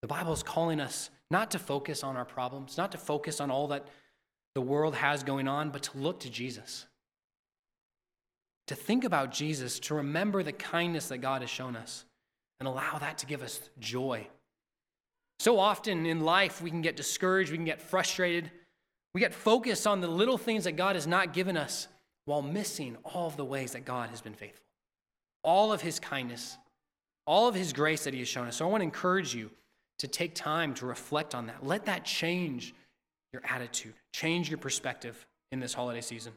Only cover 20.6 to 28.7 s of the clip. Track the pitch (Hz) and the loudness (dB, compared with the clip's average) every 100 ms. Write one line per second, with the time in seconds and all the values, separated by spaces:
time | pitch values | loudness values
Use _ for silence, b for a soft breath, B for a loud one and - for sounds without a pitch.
20.6 | 180 151 185 190 151 175 185 147 185 170 | 0 2 2 2 4 4 4 2 2 0
21.6 | 139 - - _ _ _ - 147 139 175 | 0 -4 -8 _ _ _ -2 -2 0 -2
22.6 | 202 - 139 117 - 180 170 147 139 139 | -4 -4 -8 -8 -8 -4 -4 -4 -4 -2
23.6 | 127 120 127 127 117 113 110 104 101 - | -4 -6 -6 -4 -4 -8 -12 -12 -14 -18
24.6 | _ _ _ _ _ _ _ _ 151 180 | _ _ _ _ _ _ _ _ 4 6
25.6 | 214 208 170 156 - 139 123 120 - - | 6 4 0 -4 -4 -4 -4 -8 -12 -14
26.6 | _ _ _ _ _ _ - 170 240 196 | _ _ _ _ _ _ 4 6 6 4
27.6 | 185 135 151 156 - 131 120 - 120 117 | -2 2 2 2 -2 -4 -4 -4 -4 -2
28.6 | 160 | 2